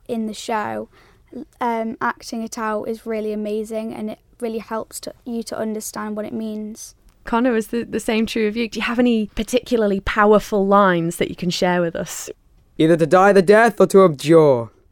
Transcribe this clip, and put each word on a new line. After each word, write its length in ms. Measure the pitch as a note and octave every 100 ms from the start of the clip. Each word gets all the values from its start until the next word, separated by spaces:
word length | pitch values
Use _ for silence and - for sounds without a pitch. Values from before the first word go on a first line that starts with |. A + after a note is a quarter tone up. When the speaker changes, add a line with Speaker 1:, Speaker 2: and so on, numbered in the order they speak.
| -
Speaker 1:
in 200 | A#3 G#3+
the 60 |
show, 540 | G#3 - A3 G#3+ A3 A3+ _ _ _ _ B3+ - -
um, 360 | A#3+ A3+ A3+ -
acting 400 | A#3+ - - A#3
it 120 | A3+ -
out 280 | A3 G#3+
is 200 | A3 A3
really 280 | A3+ A3 G#3+
amazing, 600 | G#3 G#3+ G#3+ G#3+ A3 A3+
and 160 | - G#3+
it 100 | - _ -
really 200 | A#3 A3
helps 400 | - A3 - -
to, 120 | - -
you 180 | - A#3
to 160 | A3 -
understand 560 | A3 G#3+ - A3 G#3+
what 100 | G#3+
it 80 | G#3+
means. 600 | A3+ A3 G#3+ G#3+ A3+ - _ _ _
Speaker 2:
Connor, 320 | - A#3 B3+ A3
is 120 | G#3+
the, 140 | A#3
the 160 | A3 A3+
same 260 | - A3
true 220 | A3+ A#3 G#3+
of 100 | A3+
you? 120 | A3+
Do 100 | A3
you 60 |
have 160 | A3+ A#3+
any 260 | B3 A3 G#3
particularly 640 | - G#3 B3 - A#3+ G#3 G3
powerful 640 | - A3 G#3 G#3 - G#3
lines 520 | G3 G3+ G3 F3 E3 -
that 140 | -
you 40 |
can 160 | - F3
share 300 | - F3+ F3+
with 160 | E3+ E3+
us? 340 | F3 - - - _ _ _ -
Speaker 3:
"Either 180 | D#3 E3+
to 100 | D#3
die 260 | F#3 G3+
the 100 | G3
death 380 | F3 G#3+ A3+ -
or 60 | F#3+
to 160 | G3
abjure 640 | F#3 C#3 C#3+ E3 D3+ B2 A2+ _ _